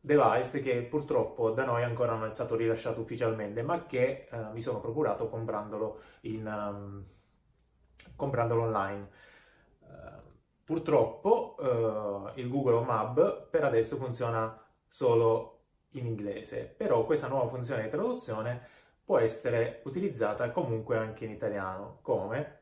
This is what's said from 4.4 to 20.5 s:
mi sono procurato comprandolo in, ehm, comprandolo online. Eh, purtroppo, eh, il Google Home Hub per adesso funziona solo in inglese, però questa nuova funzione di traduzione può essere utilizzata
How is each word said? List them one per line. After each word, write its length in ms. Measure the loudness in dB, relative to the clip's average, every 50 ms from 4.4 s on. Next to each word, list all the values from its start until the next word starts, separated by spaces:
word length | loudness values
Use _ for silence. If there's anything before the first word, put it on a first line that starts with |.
| -8 -8
mi 100 | -8 -6
sono 180 | -4 -4 -4 -4
procurato 480 | -4 -4 -2 0 0 0 0 0 -2 -4
comprandolo 720 | -4 -6 -4 -4 -4 -4 -4 -6 -4 -4 -4 -4 -6 -10 -16 -20 -20 -14
in, 240 | -10 -8 -8 -6 -6
ehm, 580 | -6 -6 -6 -6 -6 -8 -8 -10 -12 -12 -14 -14 -16 -20 _ _ _ _ _ _ _ _ _ _ _ _ _ _ _ _ _ -20 -20 -8
comprandolo 460 | -6 -4 -2 0 0 0 2 2 2
online. 460 | 2 2 0 0 0 -2 -4 -8 -10 -14 -18 -20 -20 -20 -20 -20 -20 _ _ _ _ _ _ _
Eh, 40 | _ -20 -20 -18 -18 -18 -18 -20 -20 -20 -20 -20 _ _ _ _ _
purtroppo, 1700 | -4 -4 -2 0 4 6 6 6 4 0 -2 4 4 4 4 4 -4 -8 -4 0 0 2 2 2 0 0 -2 -4 -4 -6 -6 -8 -10 -8
eh, 60 | -6
il 80 | -6 -2
Google 280 | -2 0 4 4 4
Home 160 | 4 4 2
Hub 560 | 0 0 0 0 4 4 4 4 4 -4 -8 -2
per 140 | 0 2 2
adesso 320 | 4 4 2 2 2 -2
funziona 600 | -6 -4 -6 -4 -2 -2 -2 0 -2 -2 -4 -6 -12 -20 _ _ _ _
solo 720 | _ -8 0 4 6 6 8 6 6 4 4 0 -6 -14 _ _ _ _ _ _ _
in 160 | _ -6 -4
inglese, 580 | -4 -4 -4 -4 -6 -6 -6 -8 -8 -8 -8 -8
però 400 | -8 -8 _ 2 4 4 4 4
questa 240 | 4 2 2 2 0
nuova 200 | 0 0 0 0
funzione 340 | -2 -6 -4 -4 -2 -4
di 80 | -2 -2
traduzione 800 | -2 -2 0 -2 -2 -4 -4 -6 -6 -4 -4 -4 -6 -6 -10 -18 -20 -20 _ _ _ _ _
può 140 | 2 4 4
essere 640 | 4 4 0 0 -2 0 2 2 2 0 -2 -8 -10
utilizzata 680 | -6 -4 -2 -2 -2 0 0 0 0 2 0 -2 -2